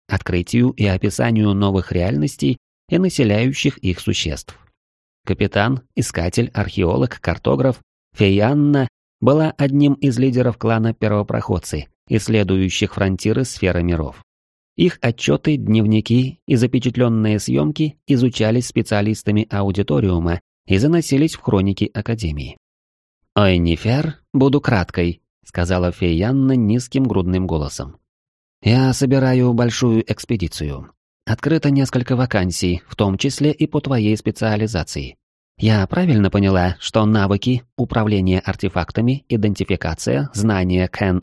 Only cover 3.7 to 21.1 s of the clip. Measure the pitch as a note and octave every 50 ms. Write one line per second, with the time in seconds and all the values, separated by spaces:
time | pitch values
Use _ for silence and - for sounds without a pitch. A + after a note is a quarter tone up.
3.7 | - - - F#2 F2+ - - - G2+ - - D#2+ C#2+ - - - - - _ _
4.7 | _ _ _ _ _ _ _ _ _ _ _ - F#2+ - - F#2+ - G2+ G2+ A#2+
5.7 | C3+ C3 - _ _ - A#2 - - - E2 F2+ - - A#2+ - - - G2+ -
6.7 | - - F#2 E2 F#2+ C3 C3+ B2 - - - - E2 - - - - - C3 C3+
7.7 | B2 - _ _ _ _ _ _ _ - G#2+ G2 G2 G2+ G#2 A#2 D3 D3 D3 D3
8.7 | D3 C#3 C3 A#2+ - _ _ _ _ _ - A#2+ C#3+ D#3 D#3 D#3 - - C#3+ C#3
9.7 | C3+ C#3+ D3 C#3+ C#3 - - C#3 A#2 A#2+ B2+ C3+ A#2+ B2+ B2 B2 G#2+ - - A#2
10.7 | A2+ A2+ A2 A2+ A2 - - G#2+ G#2 G#2 G#2 - A2+ A2+ - - G2+ F2 - -
11.7 | - D2+ C#2+ - _ _ _ - A#2+ G#2+ - - A2 A2 G2+ F2+ F#2+ F#2+ F#2+ F#2
12.7 | - - G#2+ G2 - - G2+ F#2+ F#2+ F2+ - G#2+ A2 B2+ C3 - - - - F#2
13.7 | E2+ F2 F2 F2 E2+ D#2+ D#2 C#2+ - - - _ _ _ _ _ _ _ _ _
14.7 | _ - F3 F3+ - - - A#2+ A#2 - - - D3 C#3+ - D#3 D3+ C3+ G#2+ G#2
15.7 | G#2+ A2+ G#2+ G#2+ A2 G#2+ G#2+ - A2+ B2+ C3 C3 - - _ - D3 A#2 A#2+ B2+
16.7 | - C3 A#2 B2+ - A#2+ B2+ A#2+ A2+ A2 G#2+ G#2+ G#2+ G#2 - - B2+ C3+ D3 D3+
17.7 | D3+ - D#3 D3+ - _ _ - C#3+ A#2+ B2 B2 A2+ - A2+ G#2+ A2+ B2 A#2+ -
18.7 | - B2+ G#2+ - A2 G#2 G2+ G#2+ A2 - - - G#2 G#2+ G#2+ - - G2+ G2+ G2
19.7 | F#2 G2 G2 - D3 C#3+ A2 F#2+ F2+ E2+ E2+ E2+ E2+ F2 - _ _ _ _ -
20.7 | F#2+ F#2+ A#2 D3+ E3+ E3+ D#3+ -